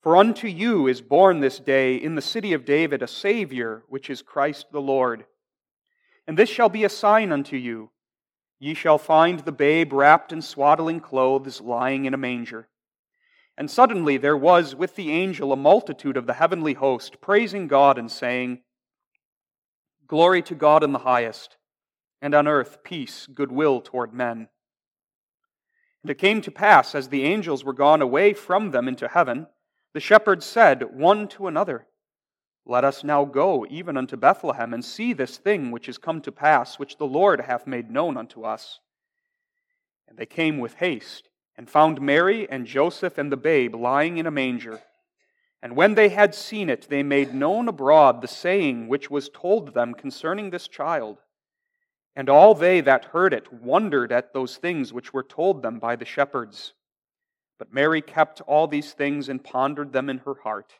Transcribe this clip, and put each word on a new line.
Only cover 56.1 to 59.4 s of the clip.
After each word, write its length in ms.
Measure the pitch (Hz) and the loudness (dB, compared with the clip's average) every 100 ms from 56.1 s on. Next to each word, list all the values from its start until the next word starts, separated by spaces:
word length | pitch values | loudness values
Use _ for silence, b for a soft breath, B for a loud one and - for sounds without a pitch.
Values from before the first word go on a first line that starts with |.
| - 139 135 110 98 - _ _ _ _ _ _ _ _ _ | -4 -4 -4 -10 -16 -20 _ _ _ _ _ _ _ _ _
But 140 | - | -12
Mary 280 | 123 147 160 | -2 0 0
kept 400 | 151 - 156 - | -4 -2 -2 -2
all 260 | - 151 160 | -2 0 0
these 240 | 147 147 | -4 -8
things 360 | - 143 147 131 | -6 -6 -6 -8
and 140 | 131 | -12